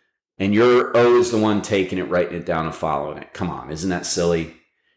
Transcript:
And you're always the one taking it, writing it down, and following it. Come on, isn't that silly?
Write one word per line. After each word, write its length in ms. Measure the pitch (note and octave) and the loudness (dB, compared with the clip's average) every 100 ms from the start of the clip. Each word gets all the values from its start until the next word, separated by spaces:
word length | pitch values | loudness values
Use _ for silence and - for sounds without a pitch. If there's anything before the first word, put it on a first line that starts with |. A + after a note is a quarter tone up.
| _ _ _ - | _ _ _ -6
And 160 | G2 | 0
you're 420 | G#2 A#2+ B2 B2 A#2 | 4 4 4 4 4
always 360 | A#2+ A#2+ A#2+ | 6 6 4
the 60 | A2 | 2
one 240 | G#2+ G#2 | 2 0
taking 360 | - G2+ F#2 F#2+ | 0 -2 0 -4
it, 120 | E2+ | -2
writing 280 | F2 F2 E2+ | -2 -2 -4
it 80 | E2 | -4
down, 200 | E2 D#2+ | -4 -4
and 80 | |
following 440 | D2+ D#2+ C#2+ D2 D2 | -6 -4 -4 -6 -10
it. 160 | C#2+ | -14
Come 160 | - F2+ | -8 -6
on, 200 | C2+ C2 | -6 -10
isn't 200 | D#2 F#2+ | -6 -4
that 160 | F2+ - | -4 -4
silly? 500 | - F2 E2+ D#2+ - _ _ _ | -2 0 0 -4 -12 _ _ _